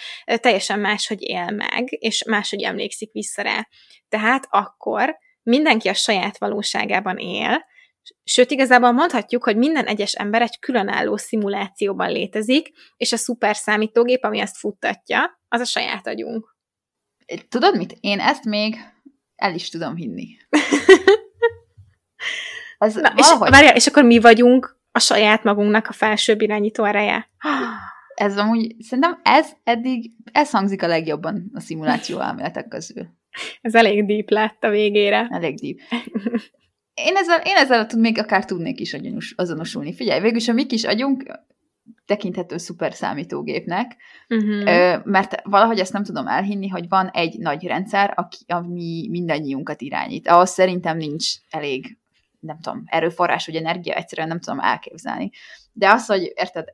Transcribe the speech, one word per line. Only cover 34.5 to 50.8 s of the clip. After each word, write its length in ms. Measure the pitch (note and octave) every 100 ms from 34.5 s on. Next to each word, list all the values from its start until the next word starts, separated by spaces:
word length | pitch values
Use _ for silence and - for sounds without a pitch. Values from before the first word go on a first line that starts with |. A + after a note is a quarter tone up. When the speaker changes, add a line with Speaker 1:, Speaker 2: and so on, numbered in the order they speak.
| -
Speaker 1:
a 40 | A3+
végére. 600 | G#3 G#3 G#3 G3+ G#3+ A#3+
Speaker 2:
Elég 300 | F3+ E3 D3+
deep. 420 | C#3 - - A#3 - G#3+ G#3 A#3 - _ _ _ _
Én 220 | - - G4
ezzel, 240 | E4+ E4
én 120 | - G4
ezzel 300 | C4 A#3 G#3+
tud-, 140 | A3+
még 180 | A3+ A3
akár 260 | G#3 G3
tudnék 360 | G3+ F3+ E3 -
is 140 | E3+
azonos-, 400 | D3 - - - -
azonosulni. 580 | F3 D#3 E3 - C#3+
Figyelj, 260 | - A3+ C#3+
végülis 280 | G#3+ A3+ A3+
a 40 |
mi 140 | A#3 -
kis 180 | A3+
agyunk 560 | - A3 C#4 C4 C4+ - _ _ _ _ _ - -
tekinthető 500 | G#3 F#3 F3+ E3+ E3+
szuper 380 | - E3 D#3+
számítógépnek, 1000 | - F2+ C#3+ E3+ C#3+ D3+ C#3+ - F3+ B3 - - - -
Speaker 1:
Mhm. 380 | A3+ G#3+ G#3 G3+
Speaker 2:
ö, 300 | F3 F3+ D#3
mert 360 | - F#3+ G3 -
valahogy 340 | - G3 A3+ A3+
ezt 140 | F#3+
nem 120 | G3+
tudom 240 | G3+ D#3+ -
elhinni, 400 | C3+ G3+ G3+ G3
hogy 200 | F3+ E3+
van 220 | F#3+ F#3
egy 260 | - E3+ -
nagy 280 | E3 D3+ F3+
rendszer, 460 | C3+ G3 G3 G3+ -
aki, 220 | F3 - -
ami 600 | E3+ F3 F3 E3+ E3 -
mindannyiunkat 720 | E3+ E3+ D3+ C#3+ C3+ D3+ D3
irányít. 480 | C3+ D3 - E3 -
Ahhoz 220 | E3+ F#3
szerintem 460 | - F#3 F3+